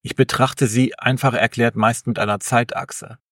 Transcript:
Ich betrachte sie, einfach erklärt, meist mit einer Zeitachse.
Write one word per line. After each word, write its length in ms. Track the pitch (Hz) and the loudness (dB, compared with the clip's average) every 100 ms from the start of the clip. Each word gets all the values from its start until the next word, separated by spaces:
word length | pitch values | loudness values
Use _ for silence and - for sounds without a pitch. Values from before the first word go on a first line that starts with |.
Ich 140 | - | -12
betrachte 540 | - 131 - 131 - 127 | 0 2 4 0 2 0
sie, 280 | 110 127 - | 2 0 0
einfach 380 | - 131 135 | -2 2 0
erklärt, 400 | 120 113 - 117 | 2 -2 2 0
meist 320 | 104 110 117 - | 2 0 2 -4
mit 140 | 107 | -4
einer 180 | 98 104 | -2 -2
Zeitachse. 800 | - 120 117 - - - - - _ | 0 0 0 -6 -8 -12 -16 -20 _